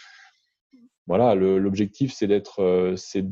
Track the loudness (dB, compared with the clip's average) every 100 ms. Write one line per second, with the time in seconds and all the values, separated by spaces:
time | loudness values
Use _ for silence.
0 | -20 -20 -20 _ _ _ _ -20 -20 _
1 | -4 0 2 2 2 2 0 -2 -4 -2
2 | -6 -2 0 0 -2 -2 0 2 0 -2
3 | -6 -6 -6